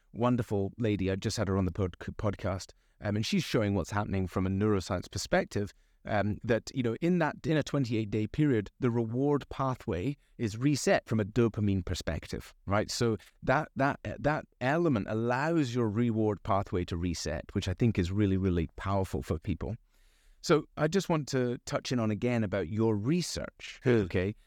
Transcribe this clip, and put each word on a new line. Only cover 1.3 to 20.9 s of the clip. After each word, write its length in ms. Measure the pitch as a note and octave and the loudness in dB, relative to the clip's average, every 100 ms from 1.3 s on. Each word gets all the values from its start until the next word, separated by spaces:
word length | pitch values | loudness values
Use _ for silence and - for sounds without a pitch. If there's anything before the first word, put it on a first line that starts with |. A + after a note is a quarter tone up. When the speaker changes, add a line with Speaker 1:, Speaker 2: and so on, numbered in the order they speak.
| A2+ | -2
Speaker 1:
had 100 | F#2+ | 0
her 80 | F#2+ | 2
on 100 | F2+ | 0
the 60 | |
pod-, 240 | F#2+ F#2 - - - | 0 -4 -4 -12 -4
podcast, 540 | G#2+ - F#2+ F#2+ - - _ - | -4 -2 -4 -4 -8 -20 _ -8
um, 120 | G#2 | -2
and 120 | G#2 A2 | -2 0
she's 180 | G3+ | 0
showing 300 | - B2+ G2+ | 2 2 2
what's 160 | G2+ - | 0 0
happening 360 | G#2 - F#2+ F2+ | -4 -2 -2 -2
from 200 | G2 F#2 | -2 0
a 40 | |
neuroscience 600 | F#2+ G#2+ G2 - F2+ - | 2 2 2 0 -6 -6
perspective, 640 | - - F3+ - G#2 G2+ - _ _ G2 | -8 0 0 0 -4 -6 -10 _ _ -2
um, 320 | G#2 G#2 - | 0 0 -2
that, 260 | A2+ A2+ - | 0 0 0
you 80 | C3+ | -2
know, 140 | A#2 A#2 | -2 0
in 180 | E3+ F3+ | 0 2
that, 180 | D3+ - | 0 -2
in 120 | B2 C#3+ | 0 0
a 60 | |
twenty-eight 480 | - C#3+ A#2 A2+ G#2 | 0 -2 0 0 0
day 160 | G#2+ G#2+ | -2 -2
period, 440 | - D3+ A2+ G2 - | 2 2 2 0 -2
the 100 | B2 | 0
reward 580 | A#2 A2+ B2 C#3+ C#3+ - | 0 0 0 2 0 -2
pathway 680 | - C3+ B2+ - F2 A#2+ C#3+ _ - | -4 -2 -2 -4 -2 -2 -6 _ -6
is 180 | A2+ G#2+ | -4 0
reset 500 | C#3+ C#3+ F#3+ F3+ - | 0 2 2 2 2
from 140 | A2 | -2
a 40 | |
dopamine 600 | G2 B2 A#2 A2 G#2 F#2+ | 0 2 2 2 0 0
perspective, 720 | - F2+ - D#2+ - - - - - | -2 -4 -4 -6 -6 -10 -10 -14 -2
right? 240 | G2+ F2+ | -2 0
So 260 | - A#2 G#2+ - _ | 0 0 0 -6 _
that, 260 | - C#3 - | 0 0 0
that, 240 | - C#3 - G#2+ - | -2 -2 -2 -8 -2
that 240 | C#3+ D3+ - - | -2 -2 -6 -4
element 480 | B2+ E3 E3+ A2+ - | 0 2 2 2 0
allows 640 | A2 A#2 B2 D#3 E3+ B2+ | -2 0 0 2 2 2
your 140 | B2 A2+ | 2 0
reward 540 | G#2 A#2+ A2 G#2+ G2+ | 2 2 2 2 0
pathway 400 | - G2 - F#2 F2+ | 0 0 0 -2 -2
to 100 | E2+ | -2
reset, 480 | F2+ D#2+ D#2+ D#2 - | -2 -2 -4 -6 -4
which 160 | G2+ F#2 | -4 -2
I 60 | |
think 240 | - A#2+ G2+ | 2 2 4
is 140 | F2 | 0
really, 240 | G2+ G2+ F#2+ | 2 2 4
really 320 | F#2+ F2 D2+ - | 2 2 0 -4
powerful 460 | G2 G2 F#2 D2+ | -2 -2 -2 -4
for 160 | - E2 | -2 -4
people. 380 | - E2 D2 A2 _ _ _ _ _ - | -2 -4 -4 -8 _ _ _ _ _ -10
So 240 | - D#3 - - | 2 2 2 -2
I 100 | |
just 220 | D#3 | 0